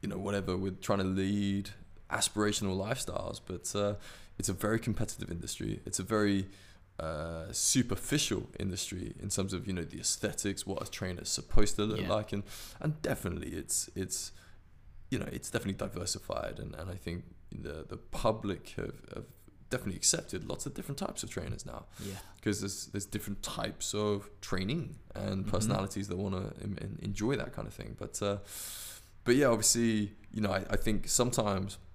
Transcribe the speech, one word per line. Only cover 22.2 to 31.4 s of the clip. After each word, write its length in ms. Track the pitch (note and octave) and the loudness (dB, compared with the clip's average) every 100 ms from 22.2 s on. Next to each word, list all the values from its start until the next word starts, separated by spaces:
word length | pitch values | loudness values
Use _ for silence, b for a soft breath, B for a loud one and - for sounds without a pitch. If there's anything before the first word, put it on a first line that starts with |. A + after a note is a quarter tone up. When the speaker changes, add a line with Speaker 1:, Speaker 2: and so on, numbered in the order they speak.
| B B | B B
Speaker 1:
'Cause 180 | - F#2+ | 0 0
there's, 260 | F#2+ - - | -2 -6 -6
there's 200 | G#2 - | -6 -4
different 360 | G#2+ G2 G2 | -6 -4 -6
types 520 | - - A2 - - | -4 -4 -4 -4 -4
of 340 | G#2 G#2 G2+ - - | 0 2 2 -2 -14
training 560 | - F#2 F#2 D#3 A2 - - | -2 0 0 0 -2 -8 -10
and 280 | - G2+ G2 | -6 -2 0
Speaker 2:
Mm-hmm. 80 | F#2+ | 2
Speaker 1:
personalities 580 | - A2 G2+ G2 - G2 | 4 4 4 2 -2 -2
that 80 | F2+ | -2
wanna 360 | G2+ F#2+ F#2+ - | 0 0 -2 -4
en-, 180 | G2 G2 | -4 -4
en-, 180 | F#2+ - | -4 -4
enjoy 340 | G#2 G2+ G#2+ C#3 | -4 0 2 2
that 160 | - | 0
kind 160 | - G#2+ | -4 -8
of 60 | |
thing. 200 | - - - | -8 -10 -8
But, 220 | G2+ - | -6 -2
uh, 180 | G2+ G2+ B B B B B B B - | 0 0 B B B B B B B -6
but 120 | - B2+ | 6 8
yeah, 100 | C#3 | 8
obviously, 680 | A#2 G#2+ A#2 A#2 A2 G#2 - - | 8 6 6 6 4 2 -4 -8
you 80 | - | 0
know, 100 | G#2 | 2
I, 140 | G2 F#2+ | 2 2
I 60 | G#2 | 2
think 320 | - G2 - | 4 4 4
sometimes 680 | - B2 - | 4 4 4